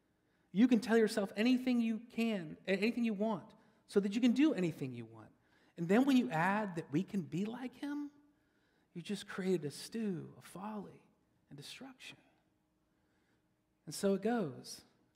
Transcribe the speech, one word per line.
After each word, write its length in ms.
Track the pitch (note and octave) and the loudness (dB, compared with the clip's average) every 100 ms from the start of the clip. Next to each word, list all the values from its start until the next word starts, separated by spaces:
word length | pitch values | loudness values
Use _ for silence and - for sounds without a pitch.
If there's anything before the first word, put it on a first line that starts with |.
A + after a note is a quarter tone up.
| _ _ _ _ _ | _ _ _ _ _
You 160 | F3+ B3+ | 4 6
can 100 | A#3 | 6
tell 180 | F3+ A3+ | 4 4
yourself 360 | G#3+ A3 G3 - | 4 2 -2 0
anything 440 | B3 B3+ B3+ A#3+ | 2 2 2 0
you 200 | A3+ A3 - | 0 -2 -6
can, 420 | - A3+ G3+ D#3 E3+ - | -4 -2 -2 -6 -8 -2
anything 360 | F#3+ A3 A#3+ | 0 0 0
you 100 | A3+ | -2
want 300 | G3 A3 F3 - - _ _ - | 0 -2 -2 -8 -20 _ _ 0
so 100 | G3+ | 0
that 160 | G3+ | 2
you 60 | A3+ | 2
can 120 | A#3+ | 4
do 200 | B3+ D#4 | 6 4
anything 380 | F#3 E3+ - C3+ | 4 -2 -2 -8
you 140 | A#2+ A2 | -8 -12
want. 140 | A2+ A2 _ _ _ _ - | -16 -20 _ _ _ _ -6
And 100 | E3+ | 4
then 160 | A3 | 4
when 140 | C#4 B3+ | 6 4
you 120 | B3 | 4
add 460 | D#3+ F3+ G#3 G3+ E3 | 2 2 0 -2 -6
that 80 | - | -2
we 100 | D3 | -2
can 200 | F#3+ G3 | -2 -6
be 240 | C3+ D#3+ G#3+ | -4 -4 -4
like 320 | B3 B3+ - | -6 -10 -8
him, 320 | C#4+ D4 C#4+ _ _ _ _ _ _ _ _ | -8 -6 -8 _ _ _ _ _ _ _ _
you 80 | F3 | -14
just 260 | D#3+ G3 - | -8 -8 -8
created 380 | - F#3+ F3 | -4 0 0
a 60 | D3 | -2
stew 580 | - - A3+ G#3 D#3+ C3+ - | -10 -10 -6 -4 -6 -10 -18
of 80 | |
folly 560 | - F3 G#3+ G#3+ E3 C#3 _ _ _ _ - | -18 -14 -10 -10 -12 -18 _ _ _ _ -20
and 80 | C#3+ | -18
destruction. 600 | - - C4+ - - - _ _ _ _ _ _ _ _ _ _ _ _ _ _ _ _ - | -16 -16 -16 -18 -20 -20 _ _ _ _ _ _ _ _ _ _ _ _ _ _ _ _ -12
And 80 | |
so 180 | - G3 | -2 0
it 80 | F#3+ | 2
goes. 600 | G#3+ A#3+ D3+ B2+ - - - _ _ | 0 0 -2 -8 -14 -18 -20 _ _